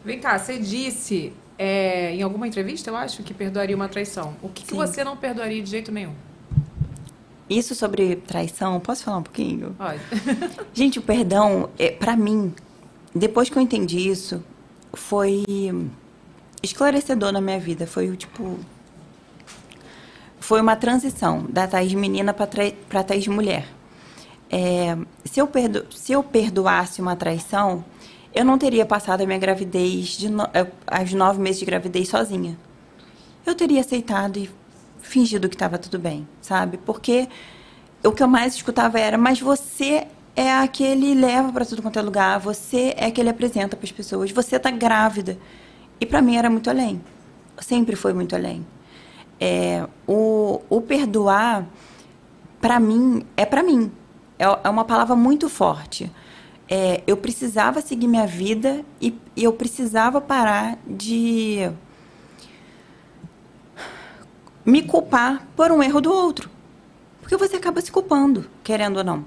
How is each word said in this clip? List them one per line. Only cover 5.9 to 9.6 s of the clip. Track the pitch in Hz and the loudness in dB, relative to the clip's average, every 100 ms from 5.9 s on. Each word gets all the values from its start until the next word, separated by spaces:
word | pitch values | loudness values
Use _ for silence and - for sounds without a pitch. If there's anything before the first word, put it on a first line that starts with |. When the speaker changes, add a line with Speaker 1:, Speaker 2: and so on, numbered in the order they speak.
Speaker 1:
nenhum? | 214 180 147 - - - - - - - - - - - - - | -10 -10 -14 -18 -20 -4 -2 -2 -8 -8 -8 -18 -20 -20 -20 -2
Speaker 2:
Isso | 214 233 262 | -2 -2 -4
sobre | 214 208 190 180 | -4 0 0 0
traição, | - 175 165 - 190 185 | -4 -6 -6 -4 -4 -2
posso | 175 254 | -4 -6
falar | - 190 | -4 -6
um | |
pouquinho? | - - - - | -6 -6 -4 -4